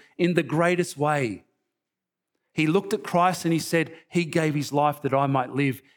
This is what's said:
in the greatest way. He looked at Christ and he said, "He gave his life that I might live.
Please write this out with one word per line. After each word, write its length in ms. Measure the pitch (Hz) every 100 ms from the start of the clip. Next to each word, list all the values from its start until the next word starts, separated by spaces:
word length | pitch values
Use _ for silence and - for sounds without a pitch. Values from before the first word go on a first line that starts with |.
| - -
in 160 | 175
the 80 | 170
greatest 560 | 139 151 170 175 170 -
way. 460 | 147 147 123 92 - _ _ _ _ _ _ _ _ _ _
He 140 | - 156
looked 280 | 180 196
at 100 | 208
Christ 420 | - 175 180 175 170
and 80 |
he 60 | 165
said, 360 | - 170 151 - _
"He 160 | 175 165
gave 300 | 170 156 147
his 180 | 139
life 300 | 143 147 147
that 100 | 139
I 140 | 135 139
might 240 | 135 127
live. 320 | 131 143 120 -